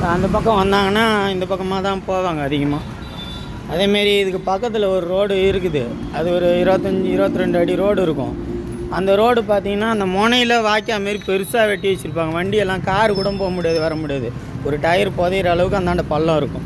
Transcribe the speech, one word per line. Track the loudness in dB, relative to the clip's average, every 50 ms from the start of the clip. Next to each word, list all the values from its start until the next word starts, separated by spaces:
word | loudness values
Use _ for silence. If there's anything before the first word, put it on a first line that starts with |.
| 0
அந்த | 0 0 2 2
பக்கம் | 2 2 2 2 2 4 4 4
வந்தாங்கன்னா | 4 4 4 4 4 2 2 4 4 2 2 2 0
இந்த | 0 -2 -2
பக்கமா | -2 -4 -4 -2 -2 -2 -2
தான் | 0 -2 -2 -2 -4 -4
போவாங்க | -2 0 0 0 -2 -2 -2
அதிகமா. | -2 0 0 0 0 -2 -2 -4 -8 -10 -12 -12 -12 -12 -12 -12 -10 -10 -10 -10 -10 -12 -12 -10 -6 -2
அதேமாரி | 0 2 2 4 4 4 4 4 2
இதுக்கு | 2 0 -2 -4 -2 -2
பக்கத்துல | -2 -2 -2 -2 -2 0 0 2
ஒரு | 0 0 0
ரோடு | 0 0 0 0 0 0
இருக்குது. | 2 2 2 2 0 -2 0 -2 -2 -2 -2 -6 -6 -8 -8 -6
அது | -4 -2 0 0
ஒரு | 2 2 2 2 4 4
இருபத்தஞ்சு, | 2 2 2 2 0 0 0 0 0 0
இருபத்திரெண்டு | 2 0 0 0 0 0 0 2
அடி | 2 2 2 2
ரோடு | 0 2 2 2 2 2
இருக்கும். | 0 0 -2 -4 -6 -6 -8 -8 -8 -8 -8 -8 -8 -8 -8 -8 -6
அந்த | -4 -2 2 2 4
ரோடு | 4 4 4 4 2 2
பார்த்தீங்கன்னா, | 2 0 0 0 -2 -2 -2 0 0
அந்த | 0 0 0
முனையில | 0 0 2 2 4 4 4 4 4 2 2
வாய்க்கா | 2 2 0 0 0 -2 -4 -4 -2
மாரி | -4 -4 -6 -2
பெருசா | -2 -2 -2 -2 0 0 2 2
வெட்டி | 2 0 0 0 -2 -2
வச்சிருப்பாங்க. | -2 -4 -6 -4 -4 -2 -2 -2
வண்டியெல்லாம், | -2 -2 0 0 0 0 0 -2 -2 -2
கார் | 0 2 2 2 2 2
கூட | 0 -2 -2
போக | -2 -2 -2 -2
முடியாது, | -2 -2 0 0 0 0
வர | 0 0 -2
முடியாது. | -2 -4 -4 -4 -4 -4 -4 -6 -8 -10 -10 -10 -6 -4
ஒரு | -4 -2 0
டயர் | 2 2 2 2 2 0 0 0
புதையிற | 0 0 0 0 2
அளவுக்கு | 2 2 2 2 2 2 0
அந்தாண்ட | 0 0 0 0 -2 -2
பள்ளம் | 0 0 2 2 2
இருக்கும். | 2 0 -2 -6 -8 -8